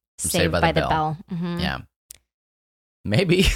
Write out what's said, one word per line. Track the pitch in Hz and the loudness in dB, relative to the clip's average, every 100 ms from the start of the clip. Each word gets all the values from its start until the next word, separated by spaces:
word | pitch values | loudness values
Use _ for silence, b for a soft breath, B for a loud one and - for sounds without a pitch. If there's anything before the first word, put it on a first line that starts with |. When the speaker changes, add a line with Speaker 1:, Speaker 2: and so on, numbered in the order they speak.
| _ - | _ -8
Speaker 1:
From | 170 | -2
Speaker 2:
Saved | 175 175 | 0 2
by | 170 165 | 2 2
the | 160 | 2
Bell. | 135 156 156 156 - | 0 0 -2 -4 -8
Mm-hmm. | 170 175 170 | -6 -6 -4
Speaker 1:
Yeah. | 175 65 - _ - - _ _ _ _ _ _ _ _ | -4 -4 -12 _ -20 -20 _ _ _ _ _ _ _ _
Maybe. | 95 110 185 185 - | -2 0 2 4 2